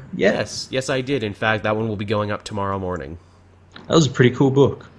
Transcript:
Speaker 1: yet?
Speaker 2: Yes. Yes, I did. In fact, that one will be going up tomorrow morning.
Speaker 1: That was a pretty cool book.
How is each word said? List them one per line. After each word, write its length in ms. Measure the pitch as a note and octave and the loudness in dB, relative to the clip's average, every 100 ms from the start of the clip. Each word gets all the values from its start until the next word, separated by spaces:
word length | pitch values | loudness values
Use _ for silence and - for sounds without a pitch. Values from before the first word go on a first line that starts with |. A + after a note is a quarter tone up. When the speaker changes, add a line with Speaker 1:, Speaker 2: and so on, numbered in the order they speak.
| - F3+ | -8 0
Speaker 1:
yet? 180 | G3 - | 2 2
Speaker 2:
Yes. 320 | G#2 - - | -4 -8 -6
Yes, 180 | B2+ C3+ | -6 -2
I 120 | C3+ | -4
did. 220 | B2+ C#3 | -2 -2
In 100 | G#2+ | -4
fact, 300 | F#2+ A2 A2 | -2 -2 0
that 120 | G#2+ G#2+ | 0 -2
one 120 | A2+ | -2
will 80 | G#2 | -4
be 100 | G#2 | -2
going 260 | G#2+ G#2 | -2 -2
up 120 | G#2 | -6
tomorrow 360 | - G#2+ G2 G2 | -6 -6 -4 -4
morning. 380 | F#2 F2+ C#2 E2 - _ _ _ _ - - | -4 -6 -8 -14 -18 _ _ _ _ -20 0
Speaker 1:
That 80 | E3 | 2
was 100 | C3+ | 2
a 60 | |
pretty 240 | - B2 B2 | 4 4 4
cool 160 | C3+ | 4
book. 360 | C3 A#2+ - - | 6 4 2 -12